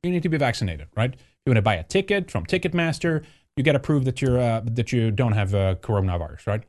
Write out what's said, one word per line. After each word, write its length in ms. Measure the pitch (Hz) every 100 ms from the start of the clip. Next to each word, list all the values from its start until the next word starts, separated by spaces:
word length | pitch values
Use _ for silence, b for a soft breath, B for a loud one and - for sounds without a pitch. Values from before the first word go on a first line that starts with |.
you 80 | 175
need 120 | 180
to 60 | 165
be 100 | 156
vaccinated, 500 | 135 110 98 78 76 -
right? 160 | 120
If 60 | - b b -
you 40 |
wanna 120 | 113
buy 140 | 107 92
a 80 |
ticket 460 | 82 190 196 202 185
from 160 | - 82
Ticketmaster, 800 | 185 170 175 165 - 170 156 B B B -
you 60 |
gotta 160 | 135 139
prove 260 | 135 147
that 160 | 131 123
you're, 180 | 135 127
uh, 220 | 120 113
that 280 | 113 113 117
you 180 | 123 113
don't 220 | 101 123
have, 220 | 107 98
uh, 220 | 101 95 92
coronavirus, 720 | - 104 95 87 78 73 -
right? 160 | 107